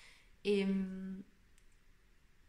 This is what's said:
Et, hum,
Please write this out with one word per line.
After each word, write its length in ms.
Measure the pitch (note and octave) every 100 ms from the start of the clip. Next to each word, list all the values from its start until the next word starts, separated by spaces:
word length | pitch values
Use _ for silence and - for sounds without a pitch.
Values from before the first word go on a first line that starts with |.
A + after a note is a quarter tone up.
| - - - -
Et, 200 | G3 G#3
hum, 580 | G3 G3 F#3+ F#3+ F#3+ F#3+ - - - - - - - - - - - -